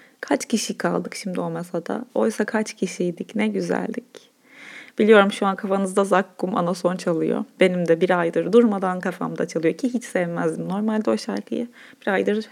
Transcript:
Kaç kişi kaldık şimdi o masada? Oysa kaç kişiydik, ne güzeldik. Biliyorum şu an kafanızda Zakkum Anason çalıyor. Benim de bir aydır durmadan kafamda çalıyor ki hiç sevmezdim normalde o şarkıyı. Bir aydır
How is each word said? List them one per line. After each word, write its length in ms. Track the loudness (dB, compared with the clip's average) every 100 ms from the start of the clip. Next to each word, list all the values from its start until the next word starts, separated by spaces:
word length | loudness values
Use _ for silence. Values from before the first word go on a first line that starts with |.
| -20 -10
Kaç 260 | -2 -2 0
kişi 320 | -2 -2 -4
kaldık 360 | -2 -2 -4
şimdi 260 | -8 -8 -4
o 100 | -4
masada? 540 | -6 -6 -8 -6 -8 -4
Oysa 300 | 0 0 0
kaç 300 | -2 -2 -4
kişiydik, 640 | -4 -6 -2 -4 -4 -8 -4
ne 120 | -2
güzeldik. 840 | -2 -2 -2 -4 -8 -10 -20 _ _ _ -20 -20 -20 -10 2
Biliyorum 340 | 8 8 8
şu 140 | 2 -2
an 100 | 0
kafanızda 480 | -2 0 0 0
Zakkum 520 | 4 2 0 -4 -2 0
Anason 400 | 0 0 -2 -2
çalıyor. 480 | -2 0 0 -2 -4 2
Benim 280 | 2 4 2
de 120 | 2
bir 180 | 4 2
aydır 340 | 2 0 4
durmadan 480 | 6 6 2 -2 -2
kafamda 480 | -4 -4 -6 -4 -4
çalıyor 260 | 0 0
ki 200 | 0 -2
hiç 100 | -4
sevmezdim 640 | -2 -2 -2 -2 -2 -2 -4
normalde 420 | -2 0 0 0
o 60 | -2
şarkıyı. 520 | -2 -6 -4 -6 -6 -12 -20 -8
Bir 100 | -2
aydır 340 | 0 2 -2 0